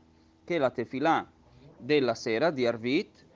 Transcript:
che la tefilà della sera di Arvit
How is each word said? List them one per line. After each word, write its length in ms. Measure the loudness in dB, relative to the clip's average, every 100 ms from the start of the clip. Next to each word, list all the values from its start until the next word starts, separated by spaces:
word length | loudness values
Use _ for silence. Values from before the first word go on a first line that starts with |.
| _ _ _ _
che 140 | -6 0
la 120 | 0
tefilà 580 | -2 -6 -2 0 0 -2 _ _ -20 -20 -12
della 360 | 0 2 2
sera 380 | -2 -2 0 0
di 160 | 0 -2
Arvit 580 | -2 -2 -2 -2 -10 -20